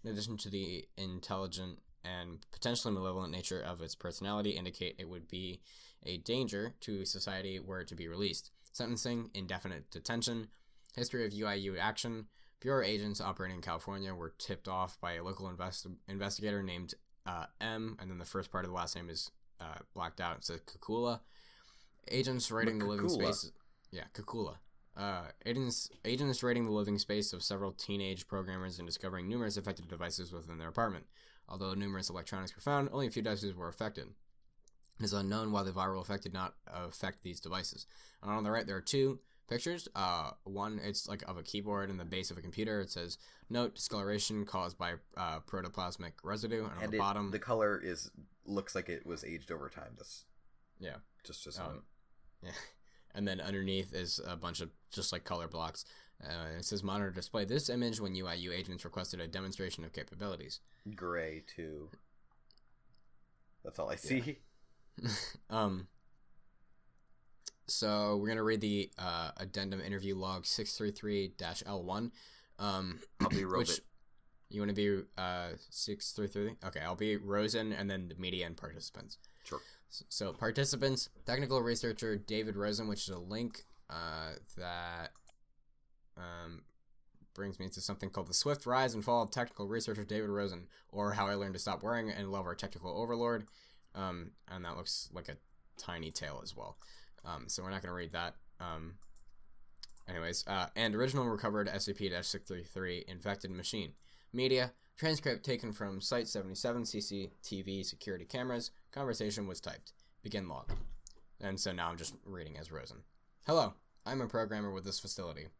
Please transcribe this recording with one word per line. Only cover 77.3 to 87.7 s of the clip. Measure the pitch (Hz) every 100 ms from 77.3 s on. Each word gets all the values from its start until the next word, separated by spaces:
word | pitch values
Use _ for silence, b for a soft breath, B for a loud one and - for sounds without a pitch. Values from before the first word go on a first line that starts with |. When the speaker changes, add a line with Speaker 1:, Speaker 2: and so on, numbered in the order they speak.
| 101 107 113 110
Speaker 1:
and | 104 98
then | 95 90
the | 82
media | 90 92 85
and | 82
participants. | - 80 - - - - B B -
Speaker 2:
Sure. | 78 B B -
Speaker 1:
S-, | - -
so | - 98
participants, | - 110 117 139 135 135 131 - - -
technical | 127 139 131
researcher | 117 117 117 110 113 104
David | 104 110 110 101
Rosen, | 104 107 107
which | 101
is | -
a | 92
link, | 87 110 120 - - - -
uh, | 82 82 80 80 - - -
that, | 90 87 87 85 82 - - - - - _ _ _ - - -
um, | 87 85 82 82 - - _ - - - -
brings | - 101 95
me |
to | 95